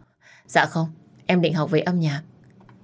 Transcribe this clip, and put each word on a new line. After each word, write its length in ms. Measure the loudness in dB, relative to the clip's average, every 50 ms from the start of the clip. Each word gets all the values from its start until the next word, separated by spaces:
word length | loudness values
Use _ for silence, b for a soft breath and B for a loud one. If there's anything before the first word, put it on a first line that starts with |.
| _ _ _ b b b b b b
Dạ 180 | -2 0 0 0
không, 220 | 0 0 -4 -4 -4 -8 -12 -20 _ -20 -8 -2
em 160 | 0 2 2
định 120 | 2 2 0
học 180 | 0 0 0
về 80 | 0 0
âm 200 | 0 0 0 0
nhạc. 240 | 0 -2 -2 -4 -6 -12 -20 _ -20 -20 -20 -20 -20 -20 -20 -20